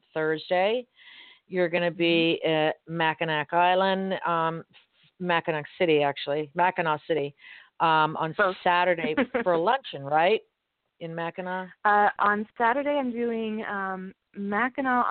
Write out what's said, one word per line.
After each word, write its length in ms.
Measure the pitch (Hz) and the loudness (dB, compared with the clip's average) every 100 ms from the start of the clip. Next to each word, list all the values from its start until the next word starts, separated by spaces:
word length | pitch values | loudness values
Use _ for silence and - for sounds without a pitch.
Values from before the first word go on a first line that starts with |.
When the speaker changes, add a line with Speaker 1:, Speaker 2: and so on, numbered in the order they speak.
| _ | _
Speaker 1:
Thursday. 720 | 160 156 156 - 180 196 247 240 _ - - - - - | -4 -2 -2 -2 0 2 0 -6 _ -20 -20 -20 -20 -6
You're 220 | 180 175 | -2 0
gonna 220 | 175 175 | 0 -2
be 500 | 170 170 165 165 - 160 | 0 2 4 2 0 0
Speaker 2:
Mm-hmm. 60 | |
Speaker 1:
at 240 | 160 156 - - | 2 0 -2 -6
Mackinac 640 | 165 160 156 160 151 143 | -2 -2 -2 -2 -4 -2
Island, 640 | 175 180 185 190 190 190 185 - | 2 2 4 2 0 -2 -4 -2
um, 380 | 170 160 165 - _ _ _ _ - | -2 -2 -4 -12 _ _ _ _ -8
Mackinac 440 | 180 165 165 156 143 - | -2 -2 0 -4 -6 0
City, 260 | 175 151 | 2 4
actually, 480 | 143 139 143 147 147 175 | 2 -2 -4 -6 -4 0
Mackinac 440 | 180 180 165 151 - | 0 0 -2 -2 -2
City, 260 | 151 143 - - - - - | -4 -4 -10 -20 -20 -16 -2
um, 380 | 165 156 156 156 | 2 4 2 0
on 160 | 160 156 | -4 0
Speaker 2:
Both. 200 | 196 185 | -2 0
Speaker 1:
Saturday 540 | 185 175 180 170 156 156 | 2 2 2 0 0 -2
Speaker 2:
<laughs> 280 | 254 240 | -2 -2
Speaker 1:
for 100 | 196 | 0
a 40 | 165 | 2
luncheon, 460 | 185 269 - 147 | 2 0 -2 -10
right? 380 | 139 156 175 220 - _ _ _ _ - | 0 2 4 2 -2 _ _ _ _ -16
In 140 | 170 165 | -12 -8
Mackinac? 540 | 165 - 180 185 185 - 208 | -8 -8 -8 -8 -10 -2 2
Speaker 2:
Uh, 240 | 208 208 - | 4 4 2
on 280 | 202 208 214 - | 0 0 -4 -2
Saturday, 400 | 233 262 285 294 | 0 0 0 -2
I'm 140 | 254 | -2
doing, 520 | 233 233 226 220 214 - | -2 -2 -2 -4 -6 -6
um, 480 | 196 190 190 190 - _ 202 | -6 -6 -6 -10 -16 _ -10
Mackinac 720 | 202 202 254 269 262 247 - | -4 -2 -2 -2 0 0 0